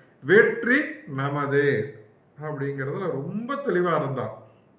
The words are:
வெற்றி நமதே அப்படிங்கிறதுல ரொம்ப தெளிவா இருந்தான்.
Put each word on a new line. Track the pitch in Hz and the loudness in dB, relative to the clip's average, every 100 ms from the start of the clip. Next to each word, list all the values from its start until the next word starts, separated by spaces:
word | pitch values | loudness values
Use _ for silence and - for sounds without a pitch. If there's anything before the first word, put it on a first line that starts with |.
| _ _ | _ _
வெற்றி | 131 202 220 - 226 269 302 - - 135 | 6 6 6 2 0 0 0 -8 -10 -4
நமதே | 139 143 131 139 143 117 107 - - _ _ - | -2 -2 2 2 4 2 -2 -10 -20 _ _ -14
அப்படிங்கிறதுல | 151 139 139 139 135 185 | -10 -6 -6 -4 -6 -4
ரொம்ப | 185 135 156 202 240 | -4 -4 -6 -8 -6
தெளிவா | 277 254 180 175 156 | -4 -2 0 2 0
இருந்தான். | 139 127 104 - - _ _ | -2 -4 -6 -10 -20 _ _